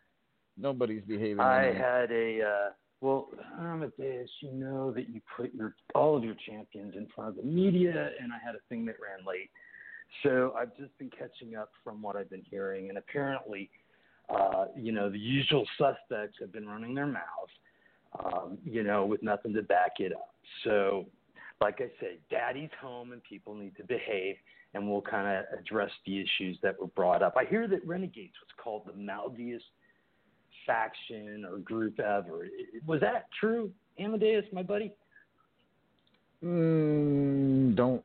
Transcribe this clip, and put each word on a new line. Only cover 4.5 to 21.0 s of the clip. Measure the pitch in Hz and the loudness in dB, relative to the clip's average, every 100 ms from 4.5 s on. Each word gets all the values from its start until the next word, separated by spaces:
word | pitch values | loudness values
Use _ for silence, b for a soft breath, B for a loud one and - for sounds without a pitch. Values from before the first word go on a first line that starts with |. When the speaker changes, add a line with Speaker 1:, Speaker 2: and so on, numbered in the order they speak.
Speaker 2:
know | 131 135 135 135 | -6 -4 -2 -2
that | 117 120 | -4 -6
you | 113 - - | -10 -12 -8
put | 123 | -6
your, | - 110 - - | -4 -8 -8 -2
all | - 147 147 | 4 6 4
of | |
your | 113 104 - | 2 -6 -12
champions | 107 101 104 104 98 | -14 -14 -12 -12 -10
in | 107 | -12
front | - 110 | -10 -10
of | 92 | -6
the | |
media, | 123 170 196 180 180 160 147 - | 0 4 6 6 4 2 -4 -6
and | 120 | -8
I | 117 | -8
had | 120 107 | -10 -10
a | - | -8
thing | 117 117 | -6 -6
that | 110 | -6
ran | 104 95 92 | -12 -10 -8
late. | 92 98 - B B B B B - | -8 -8 -18 B B B B B -2
So | 143 127 127 113 | 2 4 2 0
I've | 123 - | -6 -8
just | 139 - | -18 -14
been | 131 | -14
catching | - 143 - 117 110 | -12 -14 -14 -14 -12
up | 107 _ | -12 _
from | 120 107 | -14 -10
what | 104 101 | -6 -6
I've | 95 | -6
been | 95 87 | -10 -10
hearing, | 98 98 98 95 | -6 -4 -4 -6
and | 98 | -10
apparently, | - 143 139 135 - 101 98 b b b b b - | -6 -4 -2 -4 -6 -10 -10 b b b b b -2
uh, | 107 98 95 98 - | 2 4 4 0 -2
you | 113 | -2
know, | 110 101 | 0 0
the | 104 | -2
usual | 110 135 131 143 107 - | 0 2 6 4 4 4
suspects | 139 123 - 110 104 - | 2 2 -4 -6 -6 -8
have | 107 | -12
been | 107 104 | -10 -10
running | 104 113 135 | -8 -6 -2
their | 143 | -2
mouths, | 120 85 - 95 - _ b b b b - | -4 -6 -10 -10 -14 _ b b b b -8
um, | 92 87 90 101 151 | -4 -4 -4 -8 -6
you | 113 | -2
know, | 104 104 98 | 2 2 2
with | 107 | 0
nothing | 110 104 113 | 0 -2 -2
to | 107 | -2
back | 101 90 87 - | 2 4 4 0
it | 95 | -4
up. | - - _ - - 113 | -6 -10 _ -18 -4 2
So, | 104 98 98 | 4 4 0